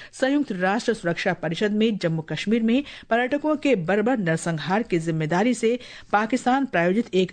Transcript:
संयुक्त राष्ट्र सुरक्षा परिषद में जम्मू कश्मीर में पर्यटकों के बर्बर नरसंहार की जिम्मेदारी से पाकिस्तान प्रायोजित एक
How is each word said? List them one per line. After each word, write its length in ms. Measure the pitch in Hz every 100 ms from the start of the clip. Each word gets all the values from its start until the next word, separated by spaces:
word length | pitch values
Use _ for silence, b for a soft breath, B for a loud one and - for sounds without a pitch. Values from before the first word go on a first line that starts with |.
| B
संयुक्त 380 | - 262 294 277
राष्ट्र 420 | 190 185 214 -
सुरक्षा 400 | 220 170 165 202
परिषद 380 | 175 165 170 214
में 260 | 208 226 208
जम्मू 240 | 170 160
कश्मीर 420 | 156 151 - 233
में 200 | 226 247 285 B -
पर्यटकों 460 | 226 247 285 302 302
के 200 | 294 233
बर्बर 420 | 165 202 220 262
नरसंहार 680 | 170 165 175 160 147 196
की 160 | 240 170
जिम्मेदारी 540 | 165 160 156 175 233
से 260 | 247 226 240 B B B
पाकिस्तान 540 | 202 214 254 247 262 269
प्रायोजित 500 | 175 170 202 233 185
एक 160 | 180